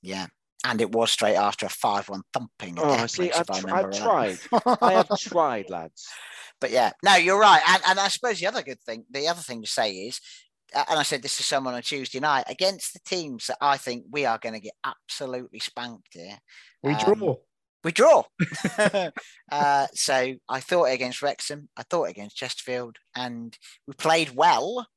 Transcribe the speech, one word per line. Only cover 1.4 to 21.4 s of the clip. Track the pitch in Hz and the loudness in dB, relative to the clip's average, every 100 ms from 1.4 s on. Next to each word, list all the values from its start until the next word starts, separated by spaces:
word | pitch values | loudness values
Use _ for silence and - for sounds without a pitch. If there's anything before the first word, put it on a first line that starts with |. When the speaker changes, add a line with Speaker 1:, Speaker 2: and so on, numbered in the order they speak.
| 101 - | 2 0
Speaker 1:
a | 98 | -8
five | - 117 101 98 | -2 -2 -2 -4
one | 98 - | -12 -6
thumping | 131 123 _ 92 117 | -8 -8 _ -12 -2
at | |
Speaker 2:
Oh, | 151 | 2
Speaker 1:
Death | 127 117 | 2 0
Speaker 2:
see, | - 180 | -2 -2
Speaker 1:
Place, | 165 | 0
Speaker 2:
I've | |
Speaker 1:
if | 170 | -2
I | 190 | -4
Speaker 2:
tr-, | 190 | -2
Speaker 1:
remember | 175 190 | -2 -2
Speaker 2:
I've | 196 | -2
Speaker 1:
right. | 214 180 110 92 - | 2 2 2 -4 0
Speaker 2:
tried. | 233 - 240 | 0 2 2
Speaker 1:
<laughs> | |
Speaker 2:
I | 240 | 4
have | 190 180 202 | 4 2 -2
tried, | 214 175 151 117 92 | -2 0 2 0 -6
lads. | 90 82 - - - - - - _ | -10 -10 -16 -20 -18 -18 -18 -20 _
Speaker 1:
But | - | 0
yeah, | - 208 - | 2 2 2
no, | 190 | 4
you're | 185 170 196 | 6 6 6
right. | 208 170 160 | 8 8 8
And, | 185 185 | 4 4
and | 190 | 2
I | 196 | 0
suppose | - 247 190 | -2 -2 -2
the | 180 | -2
other | 247 | -4
good | - 123 | -8 -12
thing, | - 113 - | -10 -12 -10
the | 131 151 | -4 -4
other | 170 | -4
thing | 151 117 | -8 -10
to | 107 | -6
say | - 110 | -2 -2
is, | 95 104 - - - _ _ _ | -2 -10 -12 -14 -20 _ _ _
uh, | - 139 | -4 0
and | 156 | 0
I | |
said | 143 139 | 0 -2
this | 123 - | -4 -4
to | |
someone | - 143 131 | -2 -2 -2
on | 123 | -6
Tuesday | - 143 127 131 | -6 -6 -6 -4
night, | 151 139 117 | 0 0 -2
against | 127 185 190 - | -2 -2 -2 -10
the | - - | -10 -6
teams | 185 156 120 - | -6 -6 -8 -8
that | - | -2
I | 143 139 | 0 0
think | - 120 - | -2 -8 -8
we | 143 131 | -4 -2
are | 113 | -2
gonna | 117 110 | -6 -10
get | 104 - | -14 -10
absolutely | 127 - - - 135 127 127 107 | -10 -10 -14 -10 -8 -8 -10 -12
spanked | - - 120 117 _ | -12 -10 -12 -14 _
here. | 87 85 104 _ - - _ | -20 -18 -20 _ -20 -20 _
Speaker 3:
We | 139 | -4
Speaker 1:
Um, | 143 110 | 0 2
Speaker 3:
draw. | 214 190 127 _ _ _ _ | 2 0 -4 _ _ _ _
Speaker 1:
we | 160 | -4
draw. | 170 277 294 - _ | 4 6 6 4 _
<laughs> | 170 151 196 - 214 202 170 - - - _ | -4 -4 -6 0 0 2 -4 -8 -18 -20 _
Uh, | 147 143 139 139 | 0 2 4 0
so | - - 131 127 131 - | -2 0 2 0 -4 -6
I | 131 | -8
thought | - 180 143 | 0 2 4
it | |
against | 127 127 123 | 2 -4 -2
Wrexham, | 143 - | -4 -4